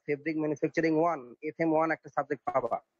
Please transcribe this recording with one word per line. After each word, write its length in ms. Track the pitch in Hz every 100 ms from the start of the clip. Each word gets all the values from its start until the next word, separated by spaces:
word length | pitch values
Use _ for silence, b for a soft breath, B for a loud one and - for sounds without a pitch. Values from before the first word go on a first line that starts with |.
| -
fabric 300 | 143 151 156
manufacturing 640 | 156 143 156 - 160 156
one, 340 | 170 151 120 -
এফএম 300 | 151 - 165
ওয়ান 180 | 156 160
একটা 200 | 156 147
subject 300 | - 139 135
পাবা। 380 | - 139 120 101 -